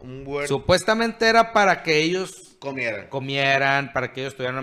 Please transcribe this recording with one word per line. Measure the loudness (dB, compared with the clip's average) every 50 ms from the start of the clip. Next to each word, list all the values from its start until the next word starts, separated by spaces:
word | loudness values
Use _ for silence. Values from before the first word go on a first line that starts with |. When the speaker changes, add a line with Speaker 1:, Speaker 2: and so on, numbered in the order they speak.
Speaker 1:
un | -18 -16 -16 -14 -10
huerto. | -8 -6 -6 -4 -2
Speaker 2:
Supuestamente | -2 -2 2 2 2 2 2 2 0 0 0 -2 -2 0 2 4
era | 6 6 4 4 4
para | 4 4 4 4 2 2
que | 2 2 2 2
ellos | 2 0 -2 -4 -8 -12 -16 -20 -20 _ _
Speaker 1:
Comieran. | -10 -10 -8 -6 -4 -6 -6 -6 -8 -10
Speaker 2:
comieran, | -8 -8 -6 -4 -2 0 0 2 2 2 2 2 0 0 -2 -4 -4
para | -4 -4 -4 -6
que | -8
ellos | -10 -8 -8
tuvieran | -8 -6 -6 -6
una | -6